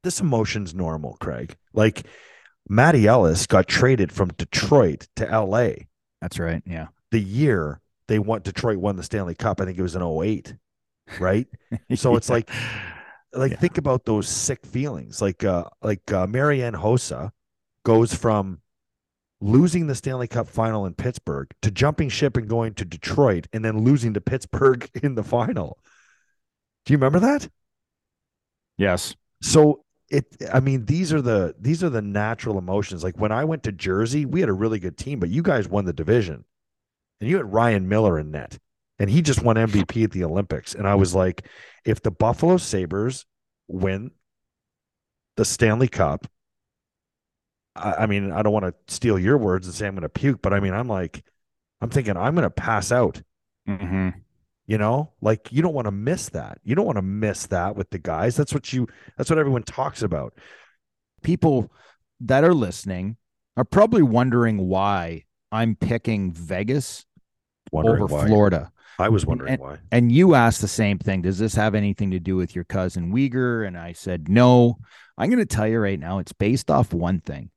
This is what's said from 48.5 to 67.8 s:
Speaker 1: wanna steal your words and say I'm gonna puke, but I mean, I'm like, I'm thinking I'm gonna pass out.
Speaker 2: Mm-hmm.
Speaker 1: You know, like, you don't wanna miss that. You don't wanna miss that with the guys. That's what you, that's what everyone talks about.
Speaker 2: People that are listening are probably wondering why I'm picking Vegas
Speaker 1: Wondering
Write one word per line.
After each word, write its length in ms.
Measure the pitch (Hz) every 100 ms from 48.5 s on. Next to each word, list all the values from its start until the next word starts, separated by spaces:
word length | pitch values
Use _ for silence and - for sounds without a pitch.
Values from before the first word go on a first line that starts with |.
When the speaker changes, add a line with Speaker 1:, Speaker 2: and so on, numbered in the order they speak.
Speaker 1:
wanna 200 | 107 92 - -
steal 300 | - 120 98
your 200 | 95 139
words 280 | 104 92 90
and 100 | 85
say 120 | 104
I'm 80 | 95
gonna 140 | 78
puke, 320 | - 139 120
but 100 | 101
I 60 | 101
mean, 140 | 98
I'm 140 | 95 123
like, 360 | 98 87 - _ _ _ _ _ _
I'm 80 | 117
thinking 260 | 143 110 87
I'm 180 | 113 170
gonna 160 | 110
pass 400 | - - 110 90
out. 300 | 123 110 - - _ _ _ -
Speaker 2:
Mm-hmm. 420 | 95 90 95 92 - _ _ _ _ -
Speaker 1:
You 120 | 107
know, 340 | 107 135 151 _
like, 320 | 107 107 -
you 100 | 131
don't 120 | 170
wanna 180 | 147 110
miss 380 | 98 117 180 -
that. 300 | 87 60 -
You 120 | - 151
don't 100 | 220
wanna 160 | 110
miss 460 | 95 104 107 98 -
that 280 | 92 90 104
with 140 | 92
the 100 | 92
guys. 380 | 87 80 110 120
That's 160 | 147
what 180 | 143 -
you, 160 | 127 120 - - -
that's 120 | 135
what 100 | 160
everyone 240 | 143 123
talks 400 | 104 - 143 -
about. 320 | 107 80 62 _ - - _ _ _ _ _ _
Speaker 2:
People 480 | 165 165 165 131 - _ _ _ _ _
that 240 | 120 135 160
are 80 |
listening 640 | 170 101 - 98 90 95 113 _ _ _ -
are 80 | 127
probably 380 | 190 220 226
wondering 640 | 135 113 127 120 117 107 90
why 560 | 95 101 98 85 82 _ _ _
I'm 240 | 110 113 104
picking 560 | - 117 - 107 95
Vegas 720 | 82 82 92 107 143 - - _ _ _ _ _ _ -
Speaker 1:
Wondering 320 | 78